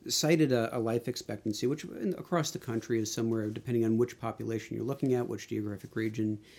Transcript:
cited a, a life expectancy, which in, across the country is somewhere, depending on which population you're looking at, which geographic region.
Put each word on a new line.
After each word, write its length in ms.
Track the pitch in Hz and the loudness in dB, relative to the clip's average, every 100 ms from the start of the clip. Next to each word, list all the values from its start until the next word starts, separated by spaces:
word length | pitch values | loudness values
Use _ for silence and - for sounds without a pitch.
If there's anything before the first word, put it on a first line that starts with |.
| - | -4
cited 420 | - 156 165 147 | 0 4 6 6
a, 240 | 120 113 123 | 4 2 0
a 20 | |
life 300 | 113 117 - | 0 0 0
expectancy, 580 | - - 104 110 104 123 | -6 -6 -6 -4 0 0
which 180 | 139 | 0
in, 300 | - - 202 - | -6 -4 -4 -4
across 340 | - 175 147 | -2 0 0
the 80 | - | -4
country 400 | - 117 - 113 | -4 -4 0 0
is 140 | 107 | 0
somewhere, 380 | - 113 113 107 | 0 0 0 -2
depending 340 | 110 123 117 | -4 -2 2
on 140 | 113 113 | 4 4
which 200 | 123 - | 2 0
population 560 | 113 107 113 113 - | -6 -4 -4 -4 -4
you're 120 | 113 117 | -4 -4
looking 260 | 135 135 | 0 2
at, 160 | 123 120 | 2 0
which 200 | 104 - | -4 -4
geographic 460 | 107 104 101 - | -4 -4 -6 -6
region. 440 | 110 110 113 110 107 - | -2 -2 0 0 -2 -8